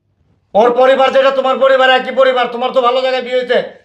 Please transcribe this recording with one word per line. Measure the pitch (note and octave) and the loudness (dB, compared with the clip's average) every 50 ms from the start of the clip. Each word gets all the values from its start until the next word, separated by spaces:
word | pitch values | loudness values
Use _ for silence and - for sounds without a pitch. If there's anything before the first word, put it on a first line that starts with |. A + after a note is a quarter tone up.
| _ _ _ _ _ _ _ _ _ _ - | _ _ _ _ _ _ _ _ _ _ 0
ওর | G3 A3+ B3 A#3+ | 2 2 2 2
পরিবার | B3 B3+ C4 C4+ C4 C4+ B3+ - | 2 2 2 4 2 2 2 2
যেটা | C4+ C4 C4+ | 2 2 2
তোমার | C4+ C4 C4 C4 C4 B3+ | 0 0 -2 -2 0 0
পরিবার, | C4+ C4+ C4+ C4 C4 C4 | 2 2 2 2 2 2
একই | C4 B3+ B3+ B3 B3+ | 2 0 -2 -2 -2
পরিবার। | B3+ C4+ C4 B3+ B3 A#3+ | 0 0 2 2 0 -2
তোমার | A#3+ A#3+ A#3 B3+ B3+ | -4 -4 -6 -6 -4
তো | - C4 B3 | -2 0 0
ভালো | A#3+ B3+ C4 | 0 0 -2
জায়গায় | C4 C4 B3+ B3+ B3 | -2 -2 -4 -4 -4
বিয়ে | A#3 B3+ | -4 -4
হইছে, | B3+ B3 A#3+ A#3+ G3+ E3+ - - - | -4 -2 -2 -2 -2 -2 -6 -12 -20